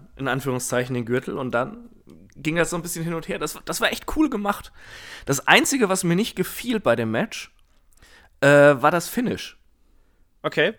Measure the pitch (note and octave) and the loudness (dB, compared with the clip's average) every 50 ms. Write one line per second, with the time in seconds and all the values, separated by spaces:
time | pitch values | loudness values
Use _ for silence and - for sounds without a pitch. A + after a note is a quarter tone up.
0 | - - - - C3+ C3+ B2 C#3 C3 C#3+ B2+ B2+ B2 - B2+ B2 B2 B2+ C3 B2 | -14 -20 -14 -8 -4 -4 -4 -2 -2 -4 -4 -4 -4 -4 -2 -4 -2 -2 -4 -6
1 | A#2 A2 B2 B2+ - - - - C3 B2+ A#2 A#2+ B2+ C#3 - A#3+ - - - - | -2 -2 -2 -2 -2 -4 -6 -6 -6 -2 -2 -2 -2 -4 -6 -12 -18 -20 -20 -20
2 | _ - - - - - - - C3+ D#3 D#3 F3 E3 D#3+ E3+ E3+ D#3+ E3+ - E3+ | _ -20 -20 -20 -20 -20 -20 -8 -6 -2 0 0 0 0 -2 -4 -6 -8 -8 -6
3 | D#3+ E3+ E3+ E3 D#3 - G3 - D3 D3+ - E3+ - - E3 - - - - - | -6 -6 -6 -6 -6 -8 -6 -6 -6 -8 -8 -10 -10 -8 -4 -2 -2 -2 -2 -4
4 | - - - D4 D#4 D4 B3+ G3+ G3+ G3+ G3+ - - - - - - - - - | -8 -6 -2 0 0 0 0 -2 -4 -4 -6 -6 -10 -16 -20 -20 -20 -20 -20 -18
5 | - - - - - - C#3 - - - A#3 - D#4+ - C#4 C4+ A#3 F#3 F#3+ F#3+ | -18 -18 -18 -12 -4 -2 -2 0 4 6 6 6 6 4 2 0 2 0 0 0
6 | - E3+ E3+ F3 - - - - F3 - - - - A#3 B3 G#3+ - B2+ A#2 A2+ | 2 2 2 2 0 -2 -4 -4 -6 -6 -6 -8 -6 -4 -4 0 2 2 2 2
7 | A#2 A2 A2 A#2 F#3+ A3+ - - - - _ _ _ _ _ _ _ _ _ _ | 0 0 0 -2 -2 -4 -6 -12 -14 -16 _ _ _ _ _ _ _ _ _ _
8 | - - - - - _ _ _ - C#3+ D3 C#3+ C#3+ D3 D3 B2+ C3 D3 E3+ F3 | -20 -20 -20 -20 -20 _ _ _ 4 6 8 10 10 8 8 6 4 2 2 2
9 | E3+ - - - B3+ G3+ A2 - - - - _ _ _ _ _ _ _ _ _ | -2 -2 -4 -4 -2 -2 -4 -6 -8 -12 -16 _ _ _ _ _ _ _ _ _
10 | _ _ _ _ _ _ _ _ - D#3 - - D3 F#3 A3+ | _ _ _ _ _ _ _ _ -8 -4 0 2 0 0 0